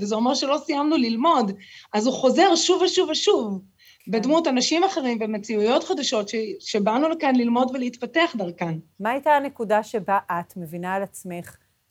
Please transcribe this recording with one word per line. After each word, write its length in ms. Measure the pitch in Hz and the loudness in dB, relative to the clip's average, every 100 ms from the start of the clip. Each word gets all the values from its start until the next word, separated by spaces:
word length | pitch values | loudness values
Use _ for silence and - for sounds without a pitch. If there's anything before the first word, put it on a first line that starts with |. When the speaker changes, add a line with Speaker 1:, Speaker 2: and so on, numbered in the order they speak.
Speaker 1:
וזה 140 | 202 | -2
אומר 200 | 220 240 | 0 0
שלא 240 | 285 277 294 | 0 0 -2
סיימנו 380 | 294 285 302 311 | -2 -2 0 2
ללמוד, 560 | 233 226 311 302 208 196 - - - | 0 2 2 4 2 -4 -14 -20 -6
אז 140 | 214 233 | 0 0
הוא 80 | |
חוזר 400 | 262 254 226 381 330 | 2 2 4 4 4
שוב 260 | - 349 | 2 2
ושוב 260 | 349 359 311 | 2 2 0
ושוב, 500 | 302 - 370 220 190 - _ - _ | 0 2 2 0 -6 -10 _ -20 _
Speaker 2:
כן. 80 | - | -4
Speaker 1:
בדמות 340 | 220 240 320 330 | -2 2 2 2
אנשים 380 | 254 240 320 | 0 0 2
אחרים 340 | 381 359 262 233 | 2 0 -4 -4
ומציאויות 640 | 220 214 202 214 208 285 | -4 -6 -4 0 2 2
חדשות 440 | - - 262 226 208 | 0 -4 -2 -2 -2
ש-, 60 | 226 220 175 | -6 -6 -10
שבאנו 480 | - 214 208 233 311 | -4 -2 0 2 0
לכאן 280 | 320 294 254 | 0 2 2
ללמוד 340 | 233 240 254 | 2 2 0
ולהתפתח 600 | 262 247 - 240 330 330 226 | -2 -6 -8 -4 0 0 -2
דרכן. 360 | 175 170 170 160 - _ | -8 -6 -6 -6 -10 _
Speaker 2:
מה 100 | 202 | -4
הייתה 220 | 269 302 285 | -2 2 2
הנקודה 460 | 277 - 214 214 | 2 -8 0 0
שבה 360 | 214 226 185 196 - | 0 -6 0 -2 -2
את 260 | 175 170 190 | -6 -6 -12
מבינה 380 | 165 175 180 | -10 -8 -6
על 80 | 190 | -4
עצמך 540 | 196 - 185 175 170 - _ _ _ | -6 -10 -12 -12 -12 -20 _ _ _